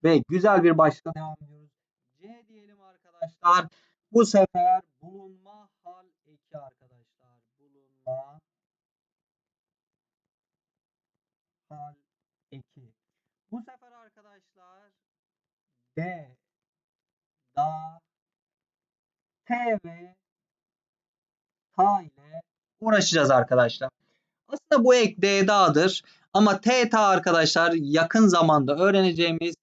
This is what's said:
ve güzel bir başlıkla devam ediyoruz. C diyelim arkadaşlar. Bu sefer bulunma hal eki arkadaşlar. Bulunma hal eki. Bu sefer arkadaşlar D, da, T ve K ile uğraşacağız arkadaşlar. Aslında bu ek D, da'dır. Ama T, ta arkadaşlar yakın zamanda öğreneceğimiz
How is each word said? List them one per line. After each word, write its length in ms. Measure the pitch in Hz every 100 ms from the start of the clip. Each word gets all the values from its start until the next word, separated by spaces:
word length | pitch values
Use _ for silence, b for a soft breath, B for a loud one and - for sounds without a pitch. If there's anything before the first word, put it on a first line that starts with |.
ve 200 | 160 156 -
güzel 340 | 180 202 196
bir 140 | 170 165
başlıkla 360 | 156 - -
devam 220 | 160 156 156
ediyoruz. 280 | 147 147 151 _ _ _ 127 131
C 240 | 190 233 214
diyelim 340 | 220 208 202
arkadaşlar. 840 | 190 185 _ _ 165 _ 175 180 165 _ _ _ _
Bu 140 | 220 220
sefer 560 | 208 190 180 180 185 - _
bulunma 680 | 165 190 190 190 190 208 202 _
hal 220 | 180 180 185 _ 151
eki 320 | 151 _ 156
arkadaşlar. 840 | 135 _ 127 123 117 _ 127 120 _ _
Bulunma 800 | 143 139 135 135 131 131 139 151 _ _ _ _ _ _ _ _ _ _ _ _ _ _ _ _ _ _ _ _ _ _ _ _ _ _ _ _ _ _ _ _ _
hal 260 | 151 147 143 _ _ _ _ _
eki. 420 | 135 _ _ 120 _ _ _ _ _ _
Bu 80 | 226
sefer 320 | 226 254 247
arkadaşlar 1000 | 240 220 214 208 202 190 190 180 185 202 196 _ _ _ _ _ _ _ _ _ -
D, 400 | 175 175 139 127 _ _ _ _ _ _ _ _ _ _ _ -
da, 460 | 151 156 160 165 _ _ _ _ _ _ _ _ _ _ _ _ _ _ _
T 80 | 240 240 214 170
ve 300 | 170 180 185 _ _ _ _ _ _ _ _ _ _ _ _ _ _ _ -
K 260 | 807 196
ile 400 | 165 _ 143 160 - _ _ _
uğraşacağız 520 | 220 214 185 165 139
arkadaşlar. 580 | 131 120 127 120 - 131 _ _ _ _ _ _
Aslında 380 | 285 _ 285 240
bu 100 | 247
ek 260 | 220 -
D, 260 | 196 196 196
da'dır. 560 | 208 180 151 185 185 b b b
Ama 280 | 190 208 196
T, 280 | 220 254 233
ta 100 | 226
arkadaşlar 720 | 208 185 185 170 160 - 170 165
yakın 520 | 143 151 165 220 214
zamanda 480 | 175 165 151 135 147
öğreneceğimiz 800 | 190 196 190 165 170 165 170 165